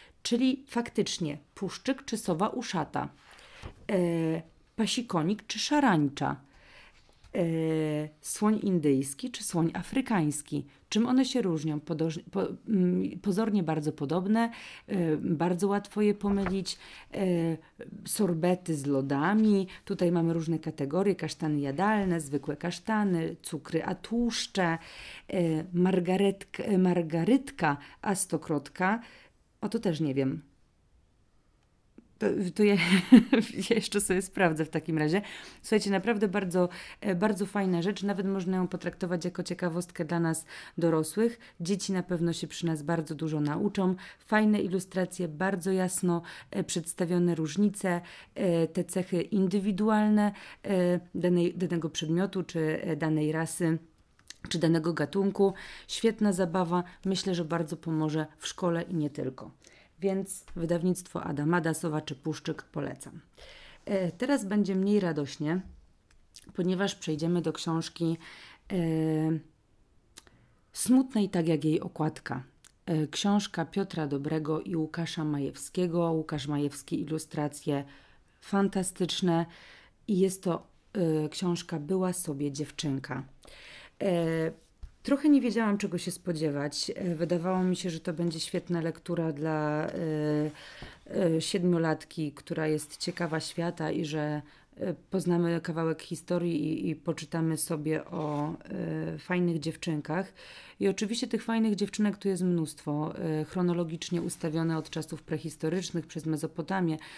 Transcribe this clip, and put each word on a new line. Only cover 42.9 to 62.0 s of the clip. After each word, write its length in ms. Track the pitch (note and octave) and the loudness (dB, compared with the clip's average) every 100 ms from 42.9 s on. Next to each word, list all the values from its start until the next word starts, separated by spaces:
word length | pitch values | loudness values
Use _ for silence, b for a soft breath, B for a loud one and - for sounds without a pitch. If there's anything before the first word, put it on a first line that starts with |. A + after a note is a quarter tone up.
| E3+ D3+ | -2 -2
dużo 260 | D3 D#3+ D3+ | -4 -2 0
nauczą. 540 | D3 D#3 G#3 G3+ F#3 F#3 B B - | 0 0 0 2 0 0 B B 0
Fajne 340 | G#3+ G#3+ G#3 | 4 4 4
ilustracje, 680 | G3 F#3 F#3 F#3+ F#3 - F3 | 2 -2 -2 -2 -4 -2 -6
bardzo 440 | D3+ F#3+ F#3+ F3 | -2 -2 0 0
jasno, 500 | F#3+ F#3 - F3+ E3+ E3+ B B | 0 0 0 2 0 -2 B B
e, 140 | G3+ | -6
przedstawione 680 | - F3+ D#3 - E3+ F3 F3 | -2 -4 -4 -4 0 4 4
różnice, 680 | D#3+ D#3 D#3 G#3 G3+ F#3+ F3 F3 B B | 2 0 2 2 2 0 -2 -4 B B
e, 320 | - F#3+ E3+ E3 | -2 2 4 2
te 180 | - | 0
cechy 380 | E3+ F#3+ F3+ F3 | -2 -2 0 -2
indywidualne, 1080 | - G3+ F#3+ G3+ G3 F#3 G#3+ G#3+ G#3+ G#3 G#3 G3+ B B | 0 2 2 2 0 2 4 4 6 6 4 0 B B
e, 360 | G3 F#3+ F3+ F3+ F3 | -2 2 4 2 -2
danej, 400 | F3+ F3 F3+ F3 | -2 2 4 4
danego 360 | F3 F3 E3+ E3 | 0 -2 0 -2
przedmiotu 520 | - D#3 E3 G3 F#3+ | -4 0 2 2 -2
czy, 400 | E3+ E3 D#3 D#3 | -4 -2 0 0
e, 140 | - D3 | -2 -2
danej 360 | D#3 D#3 D3+ | 0 2 2
rasy, 460 | D#3 E3 - E3+ D#3+ - _ _ _ _ - - | 0 -2 0 0 0 -4 _ _ _ _ -18 -6
czy 100 | E3+ | 0
danego 340 | D#3+ E3 D#3+ | 4 4 2
gatunku. 600 | D#3 C#3+ G3 G3 G3 G3 F#3 B B B | -2 -2 0 0 2 2 2 B B B
Świetna 440 | - A3+ A3+ G#3 | 0 0 2 2
zabawa. 520 | F3+ F3+ F#3 E3+ F3 F3 B | 2 0 2 2 0 0 B
Myślę, 300 | F#3+ F#3+ G3 | -2 0 0
że 100 | F3 | 0
bardzo 320 | D#3 E3+ D#3 E3 | 0 -2 -2 -4
pomoże 500 | E3 D#3 D#3 D#3 D#3 - | -2 0 0 0 -4 -8
w 80 | - | -12
szkole 360 | - F3+ E3+ | -4 -2 0
i 120 | E3+ | -2
nie 160 | E3+ D3 | -2 -2
tylko. 400 | - C3 C3 - - B B B _ | -2 -6 -8 -14 -18 B B B _
Więc 440 | G3 F#3+ G3 - - F3 | -2 -2 -4 -10 -12 -6
wydawnictwo 640 | E3 E3+ F3+ F3 - - | 0 2 2 0 -2 -8
Adama, 520 | - C#3+ D3+ F3 E3 | -4 0 2 2 2
Sowa 260 | D#3 E3+ D3+ | 0 -2 -2